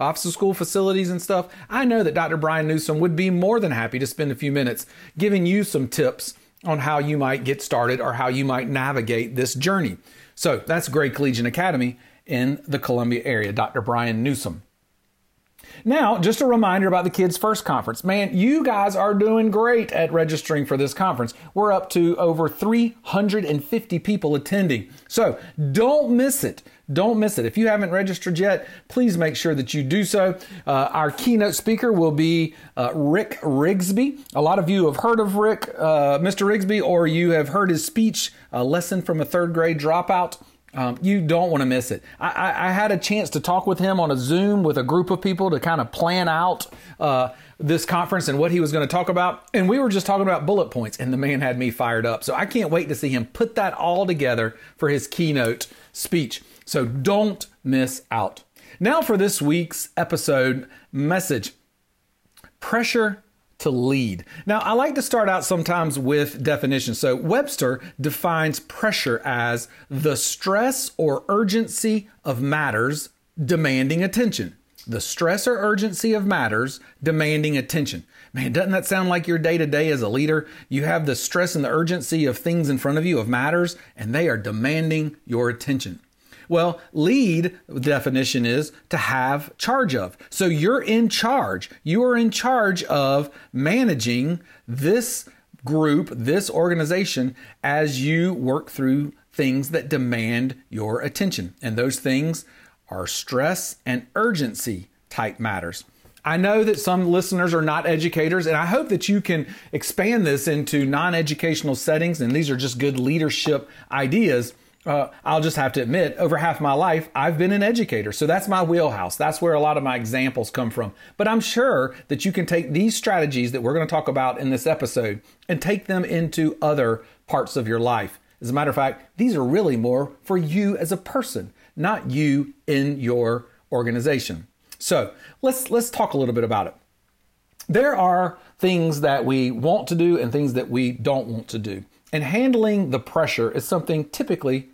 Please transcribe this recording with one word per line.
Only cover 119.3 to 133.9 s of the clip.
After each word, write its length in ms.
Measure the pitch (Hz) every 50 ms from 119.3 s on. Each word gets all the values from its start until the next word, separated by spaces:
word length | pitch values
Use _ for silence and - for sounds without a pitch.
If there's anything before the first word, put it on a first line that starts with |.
| 156 -
where 120 | 175 170 156
a 80 | 147
lot 160 | 151 151 151
of 80 | 143 139
my 100 | 131 127
examples 560 | 120 113 110 123 131 131 135 - 127 110 -
come 200 | - 131 123 113
from. 220 | - 123 110 98 - - - - -
But 120 | - 208 220
I'm 100 | 226 226
sure 560 | 220 - - 233 254 277 285 269 254 - - - - -
that 160 | 147 - -
you 80 | 190 175
can 140 | 190 165
take 260 | - 175 170 170 - 143
these 240 | 165 208 226 220
strategies 560 | - - 220 196 175 151 143 131 123 123 120 127
that 100 | 127 117
we're 120 | 123 147
gonna 120 | 165 160
talk 220 | 156 165 156 - -
about 320 | 135 139 131 127 123 -
in 100 | 139 131
this 160 | 131 127 -
episode 560 | 160 160 156 139 113 - 127 113 107 104 110 - _ _ _ _ -
and 140 | 175 147 -
take 240 | 180 208 190 -
them 180 | - 190 180 180
into 540 | - 170 165 170 156 - 170 160 156 156 -
other 440 | 147 151 151 147 123 113 113 113 - - - _ _ -
parts 260 | - 139 117 - -
of 140 | 139 113 107
your 100 | 117 117
life. 400 | 117 123 120 110 101 - - - _ _ _ -
As 100 | - 117
a 20 | 131
matter 180 | 147 147 143
of 40 | -
fact, 420 | 147 135 135 - - - - _ -
these 180 | 233 254 202
are 80 | 147 127
really 320 | 123 151 214 202 156 127
more 340 | 113 113 120 123 131 143 143 - -
for 160 | - - 190
you 400 | 185 160 147 165 208 202 202 196
as 140 | - 170 160
a 60 | 196
person, 560 | 175 - - - 262 - - - 107 92 95 - _ _ _ -
not 340 | 156 151 196 214 - - 131
you 440 | 127 147 151 143 139 143 139 - - _ -
in 320 | - 147 139 139 143 143 135
your 480 | 123 120 120 120 117 113 117 120 - - _ _ _ -
organization. 800 | 135 120 120 120